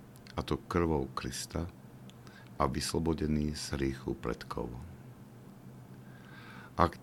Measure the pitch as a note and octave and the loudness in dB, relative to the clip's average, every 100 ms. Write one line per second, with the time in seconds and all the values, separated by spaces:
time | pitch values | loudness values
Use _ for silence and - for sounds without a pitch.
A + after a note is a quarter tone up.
0 | - - - - - D2 - F2 E2+ D#2 | -16 -16 -8 -2 2 2 4 6 6 6
1 | C2 - - - - - E2+ - - - | 2 -2 -4 -4 -4 -2 -2 -6 -16 -16
2 | - - - - - - C#2+ B1+ - E2 | -16 -16 -16 -16 -6 2 4 4 2 4
3 | E2 D2+ D2+ D2+ D2+ D2+ - D2+ C2+ C2 | 4 4 4 4 4 2 -2 2 2 2
4 | - A#1 A#1 A#1+ - - A#1+ A#1+ - - | -2 -2 0 -2 -4 -4 -4 -4 -10 -12
5 | - - - - - - - - - - | -14 -16 -16 -16 -16 -16 -14 -14 -14 -14
6 | - - - - - - - - E2+ - | -14 -16 -14 -14 -14 -14 -2 6 6 6